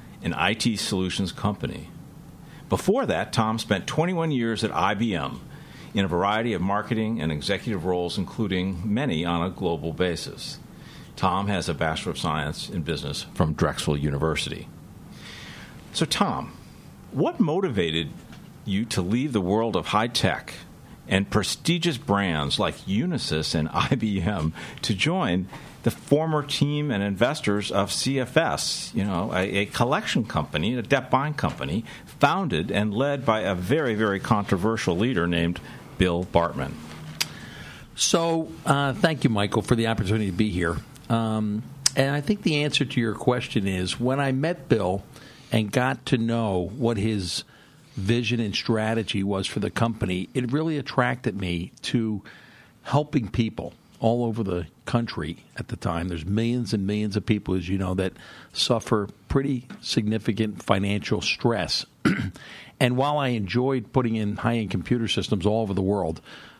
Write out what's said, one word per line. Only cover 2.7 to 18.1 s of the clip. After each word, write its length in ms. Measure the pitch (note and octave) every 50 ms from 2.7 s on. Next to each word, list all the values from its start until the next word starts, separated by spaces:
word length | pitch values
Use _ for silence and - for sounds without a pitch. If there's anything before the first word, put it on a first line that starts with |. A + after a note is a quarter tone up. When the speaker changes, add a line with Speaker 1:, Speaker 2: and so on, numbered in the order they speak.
Speaker 1:
Before 340 | - - - F3+ G#3+ C4+ A#3+
that, 300 | B2+ E2+ E2 G2+ - -
Tom 240 | B2+ A2 A2 A2+ A2+
spent 280 | - - G#2 F2+ -
twenty-one 440 | - - D#3 E3 F3+ F#3 E3 E3 D#3+
years 340 | C#3+ B2 A#2 A2+ A2 G2 A2+
at 100 | G2+ -
I 200 | D#2+ F2+ G2 G#2+
B 200 | G2 A#2 A2+ F#2
M 280 | D#2 C#2 B1+ - - - - - - - - - - - -
in 140 | - G2+ G2
a 20 | D#2
variety 460 | F2 F2 F#2+ G2+ G#2+ A2 A#2 A#2+ G#2
of 80 | E2
marketing 580 | F2+ G2 G2+ G#2+ G#2+ - A#2+ A2 A2 A2 A#2 D#2
and 100 | D2+ D#2+
executive 540 | D2+ D2 C#2 - G2 F#2+ - A#2 G#2 F2 D#2
roles, 320 | F#2 F2+ F2+ F2 E2+ -
including 640 | G2+ F2+ - - - A2 F2+ F#2 F2+ F2+ F#2+ F#2 E2
many 440 | F#2+ G#2+ G#2 B2 D3+ B2+ E2 D#2 F2
on 200 | E2+ E2+ E2+ E2+
a 40 | F#2+
global 420 | - - F#2+ E2+ E2+ D2+ D#2 E2
basis. 680 | D#2 D#2+ F#2 F2+ E2 - - - - - - - - - - - - - - - - - - - -
Tom 340 | - F#2+ F#2 F2+ F#2+ G2+ G2+
has 200 | G2+ F2 D#2+ F2+
a 60 | D#2
Bachelor 380 | C#2+ E2 D#2+ D#2+ - - F2+
of 60 | D#2 -
Science 520 | - E2 D2+ D#2 D2 D2 D2+ - - -
in 100 | G#2 F2
Business 460 | D2 E2 D#2 C#2 C#2+ C#2+ C#2+ - - - -
from 180 | - E2 D#2
Drexel 460 | D2 - E2 D2 C#2+ - - D#2 D2 D2
University. 680 | C#2+ D2 C#2 C#2 D#2 D#2+ D2+ - - - - - - - - - - - - - - - - - - - - - - - - - - - - - - -
So, 140 | - - E3
Tom, 500 | - - - G3+ D#3+ - C3 - - - - - - - - - - - - - -
what 260 | - C3 F#3 D#4+ F4 -
motivated 680 | - D3+ D#3 F#3+ G3 D#3+ A2+ G2 F2 D#2+ D#2 E2 E2 C#2+